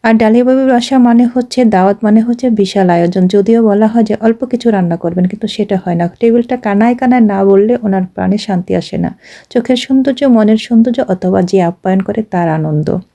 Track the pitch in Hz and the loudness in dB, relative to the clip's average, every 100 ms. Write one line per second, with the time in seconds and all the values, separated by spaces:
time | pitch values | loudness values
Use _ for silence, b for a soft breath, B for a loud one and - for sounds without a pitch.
0 | 226 226 220 233 247 262 262 247 240 269 | 2 2 4 2 2 2 2 0 0 2
1 | 240 233 240 254 247 - 240 185 190 202 | 4 4 2 -2 -4 0 2 2 0 0
2 | 214 220 233 240 254 214 190 202 185 170 | 2 2 0 -2 -2 0 -2 0 0 2
3 | 170 185 185 202 202 233 220 202 220 233 | 0 0 2 2 2 2 2 2 2 2
4 | 214 214 226 226 262 247 233 202 175 170 | 0 0 -2 -2 -4 -2 0 0 -2 -2
5 | 170 175 180 214 214 - 208 190 185 170 | -4 -2 -2 -2 -8 -6 -4 -4 -2 -4
6 | 175 - 233 233 240 247 220 202 233 247 | -4 -2 0 0 -2 -4 -2 0 0 0
7 | 254 254 214 196 196 196 214 240 214 190 | 0 2 2 2 2 4 2 0 -2 -2
8 | 185 - 185 208 - 180 180 180 - 175 | -4 -4 -2 -2 -2 -6 -2 -4 -4 -6
9 | 175 - B B B 247 240 254 - - | -6 -8 B B B -6 -2 -4 0 0
10 | 269 254 277 233 208 220 - 226 233 240 | 0 0 2 2 2 0 0 0 2 0
11 | - 185 185 190 180 196 170 175 190 190 | -4 -2 -2 -2 0 0 0 -4 -4 -2
12 | 190 208 214 180 170 160 156 151 151 180 | -2 -6 -6 -4 -2 -2 -2 -2 -2 -4
13 | - | -8